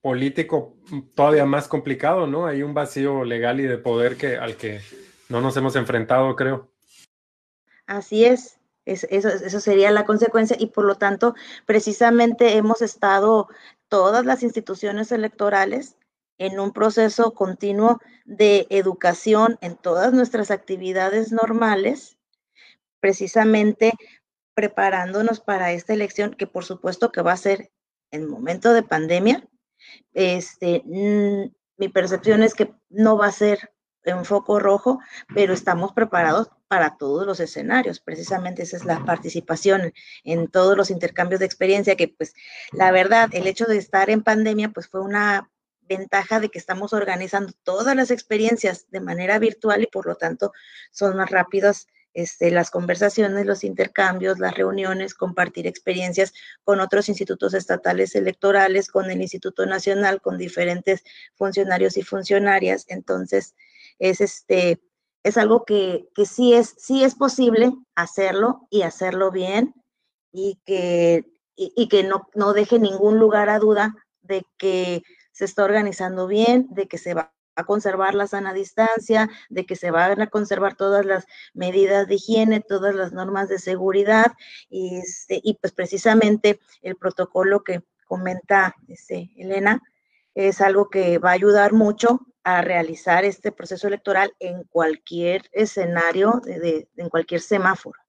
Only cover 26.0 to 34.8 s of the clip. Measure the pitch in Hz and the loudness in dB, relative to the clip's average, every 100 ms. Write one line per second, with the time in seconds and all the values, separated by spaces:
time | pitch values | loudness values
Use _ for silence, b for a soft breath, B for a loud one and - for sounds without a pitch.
26 | 202 - 208 - 196 - 180 185 180 180 | -4 -4 -6 -6 -10 -10 -12 -8 -8 -2
27 | 240 185 170 185 202 196 - _ _ _ | -2 0 -2 0 0 -2 -4 _ _ _
28 | _ 151 156 127 127 180 226 233 220 156 | _ -12 -10 -8 -8 0 4 4 2 -4
29 | 160 175 202 302 - _ _ _ B B | 0 0 2 0 -4 _ _ _ B B
30 | _ - 185 180 175 - 180 175 - 180 | _ -2 0 0 -6 -6 -2 -2 -4 -4
31 | 202 208 202 202 202 _ _ _ 196 - | 0 2 0 -2 -6 _ _ _ -2 -2
32 | 175 190 208 214 220 - 214 _ _ 196 | -2 -2 2 4 4 2 -4 _ _ 2
33 | 220 214 202 196 208 202 - _ _ _ | 4 4 2 2 0 0 -4 _ _ _
34 | - 180 175 202 - 208 202 202 | -6 -6 -2 -2 2 0 4 2